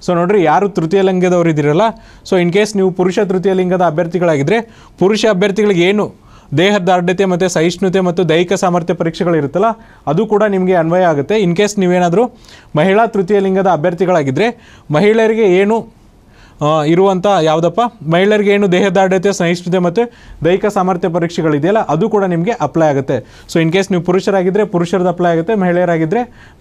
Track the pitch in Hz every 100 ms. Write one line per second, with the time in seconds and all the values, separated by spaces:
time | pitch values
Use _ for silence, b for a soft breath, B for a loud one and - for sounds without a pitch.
0 | - 175 175 208 160 165 202 196 165 196
1 | 190 185 180 180 170 151 147 160 220 220
2 | B B - 190 175 190 214 202 190 185
3 | 180 185 190 185 190 185 180 180 175 151
4 | 170 175 175 147 143 226 220 B B -
5 | 180 214 220 190 208 202 208 175 180 208
6 | 165 - B B B 139 190 208 180 185
7 | 180 180 190 180 180 165 170 175 190 190
8 | 180 175 165 160 180 196 190 175 170 170
9 | 170 - 175 165 139 175 226 214 B B
10 | - 160 220 208 214 190 185 185 160 180
11 | 180 151 - 214 180 170 208 208 180 180
12 | 175 180 240 B B B B 151 185 202
13 | 226 214 180 202 190 190 190 160 175 175
14 | 185 175 139 131 226 233 - - - 147
15 | 208 226 220 226 208 180 202 226 - -
16 | - _ _ b b b 147 156 147 170
17 | 196 185 202 185 156 156 165 175 240 -
18 | 151 170 202 214 202 202 202 180 196 185
19 | 190 185 202 190 170 175 175 185 175 180
20 | 233 B B B - 196 208 - 185 180
21 | 185 170 170 175 160 147 165 214 175 156
22 | 214 208 190 165 175 226 143 170 156 139
23 | 135 123 - - - 170 160 185 190 180
24 | 175 185 196 190 180 196 214 175 170 190
25 | 180 175 175 165 170 220 180 175 175 165
26 | 160 226 233 - - -